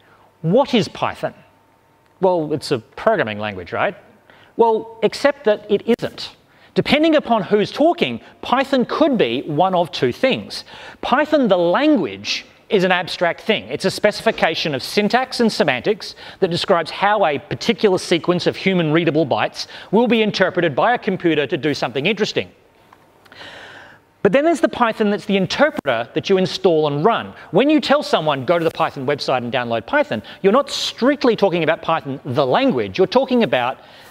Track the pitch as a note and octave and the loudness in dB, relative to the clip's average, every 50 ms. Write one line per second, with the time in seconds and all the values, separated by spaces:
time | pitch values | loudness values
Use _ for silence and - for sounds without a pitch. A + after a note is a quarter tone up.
0 | _ _ _ _ _ _ _ _ - D#3+ F#3 B3+ C#4 - - A3 E3+ - - - | _ _ _ _ _ _ _ _ -2 2 2 2 2 2 2 0 0 0 -4 -6
1 | - A2 F#2 - - C3 A2 - - _ _ _ _ _ _ _ _ _ _ _ | -6 -6 -4 -4 -8 -8 -8 -10 -20 _ _ _ _ _ _ _ _ _ _ _
2 | _ _ _ - F3+ F#3+ F3+ E3+ D#3 D3 D#3 C#3 - - D3 A#2+ A2 _ - - | _ _ _ -2 0 2 2 0 -2 -2 -4 -4 -4 -4 -4 -4 -4 _ -8 -2
3 | - A3+ A3+ F3 C3+ A2+ G#2+ G#2 G#2+ G#2+ G2+ F#2 F2 - A#2 G#2 B2+ G3 F#3+ - | 0 0 2 2 0 -2 -4 -6 -6 -8 -8 -8 -10 -8 -4 -2 -2 -2 -4 -6
4 | - - _ _ _ _ - - - _ _ - A3+ A3+ A3 G#3+ - - - - | -16 -20 _ _ _ _ -20 -20 -20 _ _ 2 2 2 2 0 -2 -6 -8 -4
5 | - G3+ - - - C#4 C#4 - - G#3+ G#3+ - - - G#3 G3 - - A#3 - | -4 -2 -2 0 0 0 0 0 0 0 0 0 0 -2 -2 -2 0 0 -2 -2
6 | - A#2 - - - - - _ _ _ _ _ _ - - F#3 - - - D4 | -2 -8 -10 -10 -16 -16 -18 _ _ _ _ _ _ -8 -4 -2 0 2 2 2
7 | D#4 E4 D#4 C#4+ - - A#3 A3 F3 - G3+ G#3 G3 - - - C#4+ E4 F4 - | 4 4 2 2 2 0 0 -2 0 0 0 0 0 0 0 2 2 2 2 2
8 | - C3+ A#2 A2 - - - _ - - A#3+ C4 C4+ - C#4 C4 A3+ - - - | 0 -2 -4 -6 -12 -16 -20 _ -4 -2 0 0 0 0 0 0 0 0 0 0
9 | D4+ E4 C4+ G3+ D#3+ A#2+ A2+ C3+ - - D3+ D3 F3+ F#3+ F#3 E3+ F3 - - - | 2 2 2 2 2 2 0 -2 -4 -2 0 0 0 2 2 0 0 -2 -2 -2
10 | C#3 B2 A#2 - - C4 - A#2+ G2 - - - - - - - - - - - | -2 -2 0 0 0 0 0 -2 -6 -10 -14 -14 -14 -16 -20 -20 -20 -20 -16 -10
11 | - - A#3+ C4+ D4+ D4 D#4+ D4+ C4 G#3+ F#3+ F3+ E3+ E3+ F3 A3+ C#4+ D#4 D4+ A#3 | -4 0 0 0 2 2 2 2 2 4 2 2 2 2 2 2 2 2 2 2
12 | D#3 G#2+ G2 G2 G#2 - - - - - - _ _ - - G3 F3 F#3 F3+ F3 | 0 -2 -6 -8 -8 -8 -8 -8 -10 -14 -20 _ _ -2 0 2 2 2 0 0
13 | F3+ - - - F3+ E3+ D#3 - - - G#3+ C#3+ F#2+ G#2+ C3+ - - F#3+ - - | -2 -4 -6 -2 -2 -2 -2 -2 -2 -2 -2 -2 -2 -6 -8 -4 -4 -4 -2 0
14 | - G#3 G3+ - - A3+ - - G3+ E3 E3 - - E3+ C#3+ B2+ - - - G#3 | 0 0 0 0 -2 -2 -2 0 0 0 0 0 -4 -4 -4 -4 -6 -4 -2 0
15 | G#3 G3 A#3 B3 C4 B3+ - - A#3+ A3 - - G#3 D3 B2+ B2 A2 F3+ A3 - | 0 2 2 0 -2 -2 -2 0 0 0 2 0 0 0 0 0 0 -2 -2 -2
16 | - - - - - - - - F#3+ F3 E3+ D#3+ - - F#3+ E3+ D#3+ - - - | -4 -16 -16 -18 -20 -16 -8 -4 -4 -2 -2 -2 0 0 0 0 0 -4 -4 -2
17 | - G3+ G#3 G#3+ G3 D#3 D3 B2+ - - C#3+ - - - A3 - - G#3 F#3 E3 | 0 0 2 2 2 2 0 -2 -4 -6 -8 -6 -2 -2 -2 2 2 2 2 2
18 | - - F#3 D#3+ - - F3+ F3 - E3+ - - - F#3+ F#3+ F3+ E3 D3+ D3 E3+ | 0 0 -2 0 0 0 0 0 0 -2 -2 -2 0 0 0 2 2 2 2 2
19 | F3 E3 C#3 D#3 E3 B2+ A#2+ G#2+ B2 - - - - - - - - - - G#3+ | 2 2 2 2 0 0 0 0 -2 -2 -4 -6 -14 -14 -14 -18 -6 0 2 2
20 | B3 A3+ A#3+ A3+ G#3+ G#3 - - F#3+ E3+ - F3+ E3+ E3+ C3 C3 D#3+ A3 A#3+ C#3 | 4 4 4 2 2 2 2 0 0 0 0 0 0 0 2 2 2 2 2 0
21 | - - F#3 E3 - E3+ D#3 D3 C#3+ C3 F#3 D3 A#2+ D3+ C#3 - - C3 A2 C#3 | -2 -4 -4 0 0 0 2 2 0 -2 -2 -2 -2 -2 -2 -2 -4 -4 -4 -2
22 | C#3 F#3+ A3 F#3+ G#3 - - - G2 F2+ - _ _ _ _ _ _ _ _ _ | -2 -2 0 -2 -2 -4 -2 -4 -6 -6 -10 _ _ _ _ _ _ _ _ _
23 | _ _ _ _ _ - - - - - - - - - - - - - - - | _ _ _ _ _ -20 -20 -20 -20 -20 -20 -20 -20 -20 -20 -20 -20 -20 -20 -20
24 | _ _ _ _ - G3+ F3+ C4+ D4 E4 E4+ A#3+ - - - - B3 A3+ G#3+ - | _ _ _ _ 0 2 4 4 4 2 2 2 0 -2 0 0 0 0 0 0
25 | A3 G3+ G#3 F3+ - - G3 G3 F#3 - - - C#4+ D4+ D4 - - C#3 A#2+ A2+ | 0 0 0 -2 -2 0 0 0 0 0 0 2 2 2 2 0 -2 -2 0 0
26 | A#2+ - - D#3 - - G3 F#3 F#3 - - - - F#3+ E3 D#3 D3+ D3+ C#3+ C#3+ | -2 -4 -4 -4 0 2 2 2 2 0 -2 0 2 2 4 4 2 0 0 2
27 | D#3+ A3+ A3 E3+ G#2 G2 F#2+ - - - - F3+ C4 D4 D#4 D4 - - C4+ D4+ | 2 2 2 0 -4 -8 -12 -18 -8 -2 2 2 4 4 2 2 2 2 2 0
28 | - - - F#3+ D#3+ D#3 C#3+ C3+ B2+ C#3 F3 F3 D#3+ D#3+ - - D#3+ C#3+ - C#3+ | 0 0 -2 0 0 0 -2 -2 0 0 0 2 0 0 -2 -2 -4 -4 -4 -4
29 | C3 C3 D3 C#3 - - C#3 B2+ A#2+ A#2+ A2+ B2+ B2 A#2 A#2 A2+ A2 - - D4+ | -4 -4 -2 -2 -2 -2 -2 -2 -2 -2 -4 -4 -2 -2 -2 -4 -4 0 0 0
30 | C#4+ - - A2 - - - - - G3 G#3 C4+ C#4+ - - - - - - - | 0 0 -2 -6 -6 -10 -8 -2 0 2 2 2 2 0 -4 -6 -6 -6 -4 0
31 | A3+ C4+ D4 - - B3 A3 - G3+ G3 D#3+ F3 D#3+ C#3+ E3 E3 - - E3 D#3 | 0 0 2 2 2 2 2 4 2 2 2 2 0 0 0 0 0 -2 -2 -2
32 | - C#3+ C3 C#3+ - D#3 B2 C#3+ C#3 B2+ D3 G#3+ C4+ C4+ F3 B2 G#2 G2+ F#2 - | -2 -4 -8 -8 -6 -4 0 0 2 2 2 2 2 2 2 0 -2 -2 0 0
33 | F#3 F3+ - B3 C4+ C4+ B3+ A#3+ A3 B2 C3+ B2+ A#2+ B2 C3 - - - - - | 0 2 2 2 2 2 2 2 2 2 2 0 0 0 -4 -6 -12 -20 -20 -20
34 | - - | -20 -20